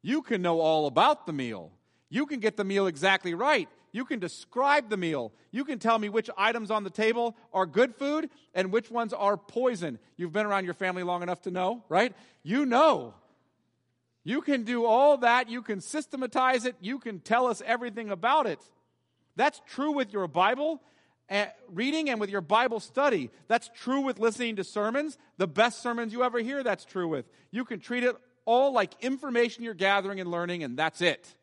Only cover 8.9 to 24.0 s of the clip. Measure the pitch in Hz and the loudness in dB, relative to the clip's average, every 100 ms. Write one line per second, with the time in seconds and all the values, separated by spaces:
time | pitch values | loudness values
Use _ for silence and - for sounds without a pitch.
8.9 | 233 226 - 202 208 - 233 254 220 160 | -4 -4 0 0 0 -4 0 0 0 -6
9.9 | 117 _ - 175 170 208 196 180 170 185 | -8 _ -10 -4 -2 0 0 -2 -4 -4
10.9 | 180 180 175 175 175 196 180 185 233 _ | -2 -4 -4 -4 -6 -6 -2 -2 -4 _
11.9 | 170 240 - - _ 143 240 285 240 311 | 2 2 -2 -20 _ -2 0 2 6 6
12.9 | 196 117 - _ _ _ _ _ _ _ | 6 -2 -16 _ _ _ _ _ _ _
13.9 | _ _ _ 160 262 311 277 220 240 233 | _ _ _ -6 -4 0 -2 0 0 4
14.9 | 226 285 285 240 247 233 240 226 202 - | 6 6 6 4 2 0 -8 -6 -8 -6
15.9 | 302 - 269 254 262 254 262 247 - 185 | -8 -6 -8 -4 0 2 2 -2 -6 -10
16.9 | 269 226 190 - 233 247 220 185 240 240 | -8 -8 -10 0 2 2 -2 -2 -4 -4
17.9 | 214 214 190 220 302 240 151 - _ _ | -8 -8 -2 2 2 0 -4 -12 _ _
18.9 | _ _ _ _ - 269 - - - 294 | _ _ _ _ 0 0 0 -16 -6 -2
19.9 | 285 233 202 180 143 190 247 302 302 _ | -2 -2 -4 -2 2 2 2 -2 -4 _
20.9 | _ _ _ _ 202 208 - - 175 254 | _ _ _ _ -4 -4 -8 -12 -4 -2
21.9 | 311 302 226 202 202 151 214 247 220 - | 0 -2 -2 -2 -4 0 2 2 -2 -6
22.9 | - 285 202 123 _ _ 226 - - - | 0 2 0 -4 _ _ -2 -2 -12 -2
23.9 | 277 | -2